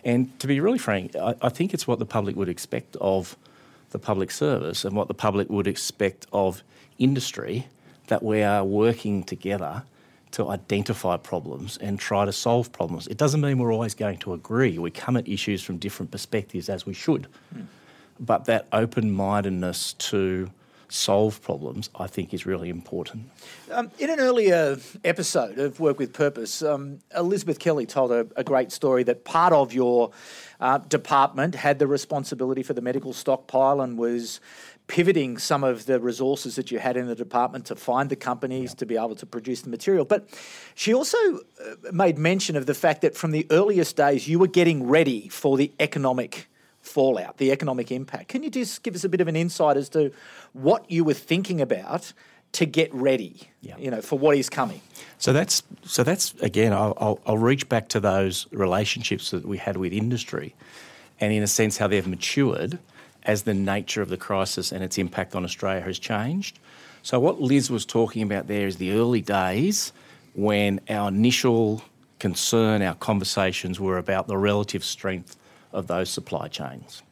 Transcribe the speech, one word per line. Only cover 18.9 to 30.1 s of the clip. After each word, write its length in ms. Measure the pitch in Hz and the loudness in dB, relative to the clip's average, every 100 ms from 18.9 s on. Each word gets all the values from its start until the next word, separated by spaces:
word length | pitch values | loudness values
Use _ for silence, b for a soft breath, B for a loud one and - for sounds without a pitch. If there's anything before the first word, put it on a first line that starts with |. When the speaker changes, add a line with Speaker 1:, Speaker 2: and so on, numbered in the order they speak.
| - 107 98 98 104 98 92 90 85 - | 0 0 0 0 0 0 -2 -4 -4 -8
Speaker 1:
to 560 | - - 101 95 92 90 - b b b | -6 -2 0 0 -2 -6 -12 b b b
solve 520 | - - 98 107 104 | -4 2 4 4 0
problems, 480 | - 71 73 82 110 - | -8 -8 -6 -10 -12 -10
I 100 | - | -8
think, 260 | - 80 | -6 -6
is 140 | 90 - | -8 -6
really 240 | 92 85 | -6 -6
important. 580 | 87 - 92 - 113 123 B B B B | -10 -8 -8 -8 -12 -16 B B B B
Speaker 2:
Um, 200 | 240 226 - | -6 -6 -6
in 100 | 277 | -2
an 120 | 320 | 2
earlier 580 | 254 247 202 170 147 135 - - | 4 4 6 6 4 0 -8 -4
episode 540 | 170 170 175 156 113 113 | -2 0 0 0 -2 -2
of 220 | 139 - | -4 2
Work 180 | 160 135 | 0 2
with 160 | 131 | -4
Purpose, 480 | - 147 139 113 - | 0 0 0 -8 -4
um, 380 | 151 143 139 143 _ | -2 -2 -4 -14 _
Elizabeth 440 | - 175 202 165 151 | -2 0 0 -2 -2
Kelly 260 | 170 151 | 0 0
told 260 | 117 139 127 | 0 0 2
a, 160 | 120 113 - | 2 0 -4
a 60 | |
great 300 | 131 135 120 | 2 2 0
story 300 | - 143 127 | -2 2 4
that 220 | 123 120 | 2 0
part 280 | - 165 175 | 0 4 6
of 220 | 156 127 | 6 4
your, 380 | 123 123 123 117 | 2 4 4 2